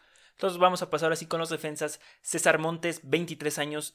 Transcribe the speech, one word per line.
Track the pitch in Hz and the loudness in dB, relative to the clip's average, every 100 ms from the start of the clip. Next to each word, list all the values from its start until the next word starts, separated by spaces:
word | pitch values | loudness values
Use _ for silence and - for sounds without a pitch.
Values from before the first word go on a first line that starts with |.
| _ _ _ | _ _ _
Entonces | _ 196 175 | _ -4 4
vamos | 185 180 | 4 4
a | 180 | -2
pasar | 151 160 | -2 0
así | 160 165 | -2 -2
con | 165 | -4
los | 165 | -2
defensas. | 160 156 151 151 - - _ | -4 -6 -6 -6 -8 -16 _
César | - 175 175 156 | -6 2 4 4
Montes, | 160 165 170 165 | 2 -2 -4 -6
veintitrés | 135 156 170 160 147 147 | 0 0 0 -4 -4 -4
años, | 147 151 151 | -4 -6 -8